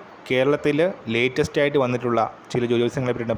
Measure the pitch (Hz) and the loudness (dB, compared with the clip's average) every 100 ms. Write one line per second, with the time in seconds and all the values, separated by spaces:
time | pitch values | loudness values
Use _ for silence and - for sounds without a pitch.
0 | - - - 131 135 143 151 147 180 196 | -10 -20 -2 2 2 2 0 2 0 -2
1 | 110 113 127 131 151 156 143 143 123 123 | -4 0 0 0 -2 0 2 2 0 0
2 | 123 117 107 - - 123 120 120 120 139 | 0 0 0 -4 -6 -4 0 2 0 -2
3 | 123 120 117 | -4 -4 -4